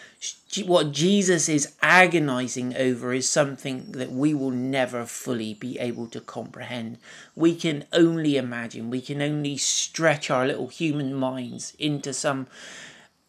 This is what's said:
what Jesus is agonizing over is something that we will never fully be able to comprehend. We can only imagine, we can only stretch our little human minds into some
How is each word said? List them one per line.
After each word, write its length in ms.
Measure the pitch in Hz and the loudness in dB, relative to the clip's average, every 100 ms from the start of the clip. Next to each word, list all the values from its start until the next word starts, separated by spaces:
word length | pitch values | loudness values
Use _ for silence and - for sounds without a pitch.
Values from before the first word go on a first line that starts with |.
| - - - - - 190 196 | -20 -12 -12 -12 -10 -6 4
what 260 | 175 151 | 4 4
Jesus 580 | 139 175 202 185 175 139 | 2 4 4 4 2 2
is 240 | 151 143 - | 0 0 0
agonizing 920 | 151 175 185 170 151 127 127 127 123 123 | 6 8 8 4 2 0 -4 -4 -4 0
over 360 | 131 120 123 | 0 0 -2
is 140 | 127 127 | -2 0
something 640 | 160 139 131 139 131 - | 2 2 0 -6 -6 -8
that 200 | 147 127 | -8 -6
we 220 | 127 151 | 2 2
will 180 | 147 135 | 2 0
never 540 | 123 127 135 123 120 117 | -2 0 0 0 -2 -6
fully 480 | - - 117 110 | -8 -4 -2 -4
be 240 | 107 127 - | -6 -8 -4
able 280 | 123 117 117 | -4 -4 -8
to 140 | 120 | -10
comprehend. 760 | - 123 113 - 117 123 113 123 - - - - | -12 -12 -10 -12 -10 -8 -8 -12 -18 -20 -14 2
We 200 | 165 165 | 2 4
can 300 | 165 143 - | -2 -4 0
only 460 | 170 170 165 151 139 | 4 4 4 2 2
imagine, 520 | 127 120 117 123 113 | 0 -6 -8 -8 -6
we 120 | 127 | -6
can 200 | 127 143 | -4 -4
only 360 | 147 151 143 139 | -2 -2 -4 -2
stretch 760 | - - - - 165 147 - | -2 -2 -2 2 2 2 0
our 160 | 131 131 | 0 0
little 220 | - 127 | -2 -6
human 440 | - 165 147 135 | -4 -2 0 -2
minds 600 | 135 131 131 120 120 - - | -2 -2 -4 -8 -10 -12 -4
into 360 | 151 143 143 | -2 -2 -4
some 340 | 131 147 135 131 - - - - - - _ | -4 -2 -2 -6 -12 -18 -18 -20 -20 -20 _